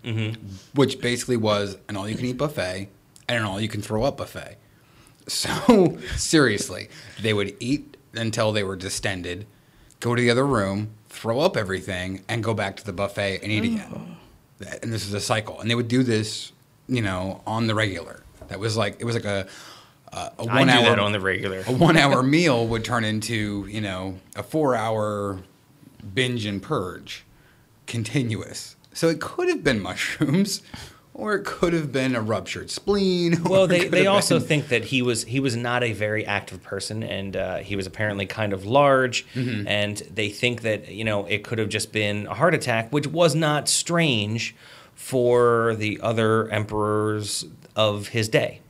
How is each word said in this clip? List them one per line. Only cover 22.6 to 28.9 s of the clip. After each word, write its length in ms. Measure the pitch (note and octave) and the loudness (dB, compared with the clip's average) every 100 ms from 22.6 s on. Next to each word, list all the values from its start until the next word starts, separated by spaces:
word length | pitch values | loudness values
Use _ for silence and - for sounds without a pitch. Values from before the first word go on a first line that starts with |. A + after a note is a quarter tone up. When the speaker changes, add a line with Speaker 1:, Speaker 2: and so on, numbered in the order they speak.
| A2+ | 2
Speaker 2:
would 160 | A2+ | 0
turn 200 | A2 A#2+ G#2+ | 0 0 0
into, 600 | G#2+ G#2+ A2 G#2 G2+ G2 | -2 -2 -2 -2 -4 -6
you 100 | G#2+ | -6
know, 360 | G2+ F#2 F#2+ F#2 - - | -4 -4 -6 -10 -12 -12
a 80 | |
four 320 | - D#3+ C#3+ A#2 | -4 0 2 2
hour 640 | A2 A2 G#2+ G2+ G2+ F#2+ F#2 _ _ _ - - G2+ | 0 0 -2 -2 -4 -6 -12 _ _ _ -20 -18 -6
binge 320 | G2 B2+ A#2+ G#2 | -2 0 0 -2
and 160 | G2 | -4
purge, 640 | - C#3 F#2 E2 - - - - _ _ _ _ - | -2 -4 -4 -8 -14 -16 -18 -20 _ _ _ _ -10
continuous. 880 | A#2 G#2+ D3 A#2 G2 E2+ - - - _ | -6 -2 -2 -2 -4 -8 -12 -16 -20 _